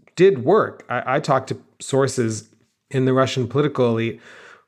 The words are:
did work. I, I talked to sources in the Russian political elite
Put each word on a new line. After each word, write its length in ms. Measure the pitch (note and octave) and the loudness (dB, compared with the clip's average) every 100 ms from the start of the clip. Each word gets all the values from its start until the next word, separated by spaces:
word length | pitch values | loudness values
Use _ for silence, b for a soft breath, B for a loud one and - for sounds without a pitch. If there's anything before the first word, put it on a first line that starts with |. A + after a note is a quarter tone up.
| _ - | _ 2
did 280 | F#3 C3+ | 4 4
work. 420 | A2+ G3+ G#2+ - - | 2 2 2 -6 -8
I, 260 | A#2+ - C3+ | -6 -2 -2
I 40 | |
talked 300 | D3+ C3+ - | 0 0 0
to 80 | A#2+ _ - | -12 _ -20
sources 680 | - C3+ C3+ B2+ A2+ G#2+ - _ _ _ _ | -4 0 0 0 -4 -4 -12 _ _ _ _
in 160 | C3+ C3 | -2 0
the 80 | |
Russian 340 | C3 C3 - A2+ | 2 0 -2 -4
political 400 | C#3 D3 C#3 B2 | 0 -2 0 0
elite 320 | A2+ A2+ - B B B B | 0 -4 -8 B B B B